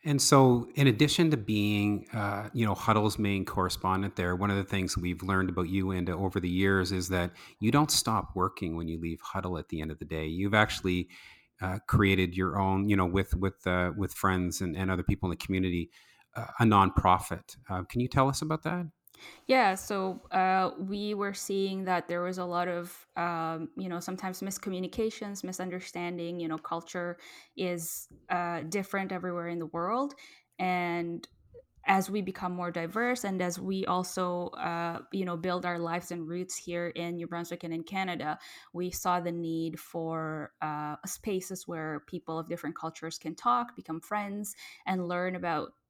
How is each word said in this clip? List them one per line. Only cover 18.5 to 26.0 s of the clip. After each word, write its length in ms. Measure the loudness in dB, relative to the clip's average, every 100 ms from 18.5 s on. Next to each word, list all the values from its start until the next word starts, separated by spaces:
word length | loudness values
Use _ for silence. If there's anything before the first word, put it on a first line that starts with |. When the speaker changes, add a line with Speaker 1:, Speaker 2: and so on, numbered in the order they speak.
| -4
Speaker 1:
that? 220 | -4 -4 -6 _ _ -20 -20 -20 2
Speaker 2:
Yeah, 300 | 4 4 2
so, 440 | -4 -2 -2 -4 -2
uh, 420 | 2 4 4 2 -2
we 360 | -6 -4 -4
were 180 | -2 -4
seeing 520 | -4 -4 0 0 -2
that 220 | 0 0 0
there 140 | -4
was 160 | -2 -4
a 80 |
lot 240 | -2 -2 0
of, 380 | -2 -6 -14 -12 -4
um, 540 | -2 -2 -4 -4 -8
you 140 | -8 -6
know, 100 | -6
sometimes 440 | -6 -6 -6 -6
miscommunications, 1000 | -8 -6 -6 -4 -6 -2 -4 -4 -10 -8
misunderstanding. 960 | -8 -6 -6 -6 -10 -8